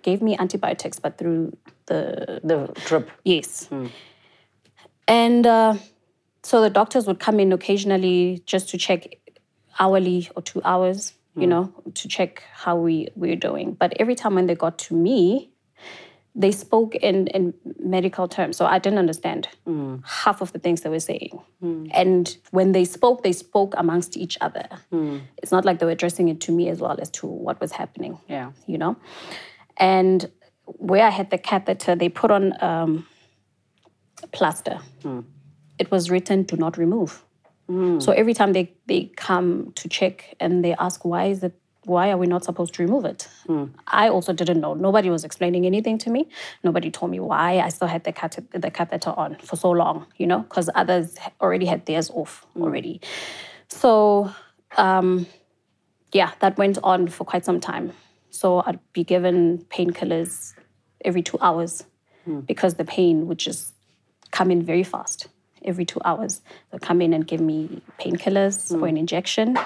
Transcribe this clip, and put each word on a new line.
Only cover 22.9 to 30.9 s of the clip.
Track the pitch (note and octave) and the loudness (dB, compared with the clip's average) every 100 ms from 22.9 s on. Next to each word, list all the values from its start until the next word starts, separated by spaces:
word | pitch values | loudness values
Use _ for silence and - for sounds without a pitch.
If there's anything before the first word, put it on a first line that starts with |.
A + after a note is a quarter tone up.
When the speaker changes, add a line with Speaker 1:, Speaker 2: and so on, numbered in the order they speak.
| - B3 A#3 | 2 2 4
Speaker 1:
they | G3 | 0
spoke | F3 - G#3+ G3 - | -2 -2 0 0 0
amongst | E3+ E3+ F3 - | 0 0 -2 -6
each | F3 - | -8 -6
other. | D#3+ - - - - | -6 -6 -12 -16 -6
Speaker 2:
Mm. | E3+ D3+ C#3+ C3+ - | -4 -4 -6 -12 -16
Speaker 1:
It's | - | -2
not | F#3 F#3+ | 2 2
like | F3 | 2
they | E3 | 0
were | |
addressing | E3 F3 E3+ F3 | 0 -2 0 0
it | D#3+ | 0
to | - | -2
me | E3+ F3 | 0 0
as | E3+ | -2
well | - D3 | -4 -6
as | D3+ | -8
to | - F#3+ | -10 -10
what | - - - | -8 -6 -6
was | D#3 | -6
happening, | - - - F3+ E3+ - | -6 -10 -10 -12 -12 -10
Speaker 2:
Yeah. | C#3+ B2+ C#3 - | -10 -10 -14 -8
Speaker 1:
you | D#3+ | -4
know? | D#3+ A#3 - - - - - - _ - | -4 -6 -10 -20 -16 -16 -18 -20 _ 2
And | F#3 F#3+ F#3 F#3 - _ _ _ | 4 6 6 4 0 _ _ _
where | - - F#3 | -20 -8 2